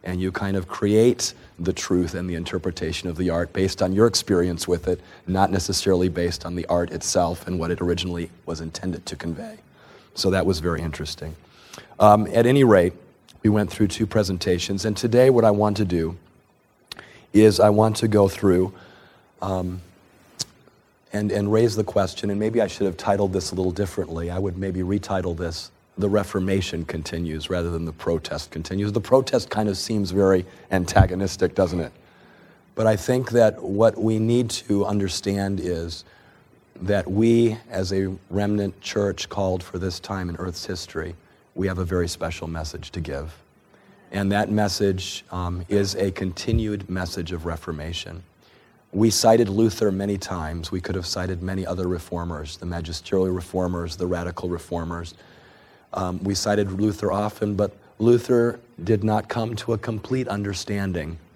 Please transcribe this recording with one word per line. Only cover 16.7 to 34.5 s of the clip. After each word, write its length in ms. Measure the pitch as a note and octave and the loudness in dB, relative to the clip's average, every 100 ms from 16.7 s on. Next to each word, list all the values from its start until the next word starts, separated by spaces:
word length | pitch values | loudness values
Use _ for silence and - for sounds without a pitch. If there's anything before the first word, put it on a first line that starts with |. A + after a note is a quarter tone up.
| _ _ - - - _ | _ _ -20 -20 -20 _
is 260 | G2+ G#2+ G2+ | 8 8 8
I 100 | G#2+ | 6
want 260 | G#2 A2 G#2+ | 6 4 2
to 100 | A2+ | 2
go 200 | G#2+ G2 | 4 4
through, 460 | - G2+ F2+ F2+ - - - - _ _ _ | 4 4 4 2 -4 -20 -20 -20 _ _ _
um, 400 | G2 F#2 F2+ F2+ E2+ _ _ _ _ - - _ _ _ _ _ _ | -4 -4 -4 -8 -14 _ _ _ _ -14 -14 _ _ _ _ _ _
and, 200 | G#2 G#2 | -4 -2
and 200 | G#2 G2+ | 0 2
raise 260 | A2 A#2 G#2 | 4 4 2
the 60 | |
question, 460 | G#2 G#2 F#2 - G2+ | 0 0 0 -2 -4
and 80 | G2+ | -2
maybe 240 | A2 A#2 | 0 0
I 60 | G2+ | 0
should 200 | - G2 | 0 -4
have 100 | F2 | -2
titled 340 | - G2+ G2 | -2 0 2
this 200 | F#2 - | 0 -4
a 40 | F2+ | -2
little 160 | F#2 | -2
differently. 580 | F2+ G2 - F2+ E2 E2+ | -2 -4 -4 -6 -6 -6
I 100 | F2+ | -4
would 180 | G2 F2+ | -4 -4
maybe 240 | F#2+ F#2 | -6 -4
retitle 540 | F2+ G2+ - G2 F2+ E2+ | -2 -2 -2 -4 -2 -4
this, 340 | E2+ E2 - _ _ - | -6 -8 -14 _ _ -4
"The 120 | G2+ | 2
Reformation 760 | G2+ G2 G2+ F#2 G2 F2+ E2 | 2 0 -2 0 0 -2 -6
Continues," 680 | E2 E2 D2+ E2+ E2+ D#2 - | -6 -8 -6 -6 -4 -6 -4
rather 200 | F2+ E2+ | -2 -2
than 160 | E2+ E2 | -4 -6
"The 80 | |
Protest 580 | D2 - E2 - D#2 - | -6 -2 -2 -4 -10 -8
Continues." 400 | D#2+ E2 G2 G#2 | -10 -6 -2 -2
The 80 | G#2+ | -2
protest 500 | - C3 C3 B2+ - | 4 4 4 -2 0
kind 200 | G#2 G#2+ | -2 -2
of 80 | G2 | -2
seems 340 | - G#2+ F#2+ | -2 -2 0
very 340 | F#2+ F#2+ F#2+ F#2 - - | 4 6 4 2 -14 -2
antagonistic, 840 | F#2+ F2+ G#2 F#2 F2+ G2 - F2+ - | -2 2 4 4 2 -4 -2 -2 0
doesn't 240 | F#2 F2 | 0 0
it? 140 | D#2 - _ _ - - - _ _ | -6 -10 _ _ -20 -20 -20 _ _
But 140 | - A2 | 0 2
I 100 | G#2+ | 2
think 340 | - B2+ B2 | 0 -2 2
that 320 | A#2 A2 - | 4 4 2
what 340 | F#2 G2+ A2+ G2+ | -6 4 4 4
we 220 | A2 A2 | 0 2
need 300 | A2 A#2+ | 2 2
to 360 | A#2+ | 0